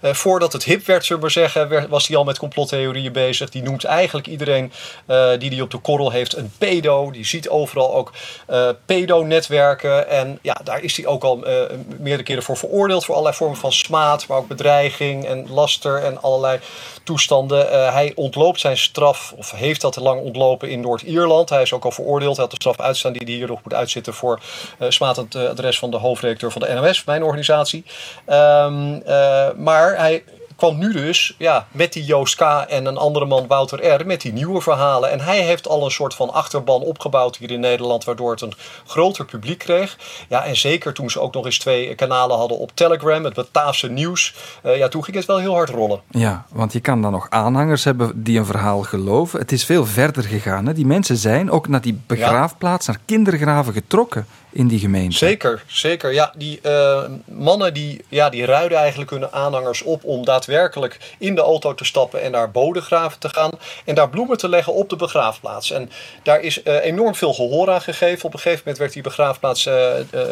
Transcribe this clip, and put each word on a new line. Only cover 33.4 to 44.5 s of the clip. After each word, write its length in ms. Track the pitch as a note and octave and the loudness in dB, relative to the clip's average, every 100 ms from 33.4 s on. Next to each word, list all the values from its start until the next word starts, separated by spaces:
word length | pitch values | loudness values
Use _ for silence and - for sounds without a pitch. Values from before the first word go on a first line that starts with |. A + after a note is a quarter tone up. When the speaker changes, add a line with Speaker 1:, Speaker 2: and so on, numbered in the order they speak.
| B2 | 2
Speaker 1:
Wouter 540 | C#3 C3+ C3+ E3+ C#3+ | 2 2 0 2 2
R., 60 | E3+ | 2
met 140 | F3 | -4
die 120 | B2 | -4
nieuwe 280 | A2 D3+ F#3+ | -6 -2 -2
verhalen. 500 | E3 C#3+ C#3+ C3+ C3 | 0 2 2 2 0
En 100 | C#3+ | -2
hij 200 | D3 G3+ | 0 0
heeft 280 | F3 E3+ - | 2 0 0
al 160 | D#3 | 0
een 60 | C#3+ | 0
soort 240 | - C#3+ | -2 -4
van 180 | - A#2+ | -2 -2
achterban 500 | D#3 D#3 C#3+ C3 B2+ | -2 -2 -4 2 0
opgebouwd 540 | D#3 D#3+ D3 C3+ B2 - | 0 -6 0 0 0 -2
hier 140 | A#2 | -10
in 100 | A#2+ | -2
Nederland, 440 | B2 B2 B2 A#2 | 0 0 0 -2
waardoor 260 | A#2 A#2 A#2+ | -2 -4 -4
het 100 | A2+ | -4
een 140 | A2+ G2+ - - - | -8 -12 -18 -20 -8
groter 380 | - F3+ F#3+ | 2 2 2
publiek 340 | D3 A2+ G#2+ F3 | -10 -10 -8 -8
kreeg. 380 | - F3 G3 - - - - | 0 0 0 -8 -18 -18 -4
Ja, 160 | B2 | -2
en 120 | C#3+ B2+ | 0 0
zeker 360 | C#3+ E3 - | 0 0 -4
toen 180 | C#3 C3 | -8 -8
ze 100 | - | -4
ook 140 | B2+ | -4
nog 100 | C3 | -4
eens 140 | B2 - | -4 -4
twee 360 | - B2+ B2+ | 0 0 0
kanalen 420 | - C3 B2+ B2 A#2+ | -4 0 2 2 2
hadden 220 | A#2 A#2 | 0 -4
op 120 | A#2+ | -6
Telegram, 500 | - E3+ E3 D3 D#3 | 2 2 4 2 0
het 100 | D3+ | 0
Bataafse 540 | A2 A#2+ - D3 C#3 B2 | -6 -2 0 0 0 -4
nieuws. 460 | A#2+ D#3+ F3 - - - | -4 -4 -2 -4 -4 -20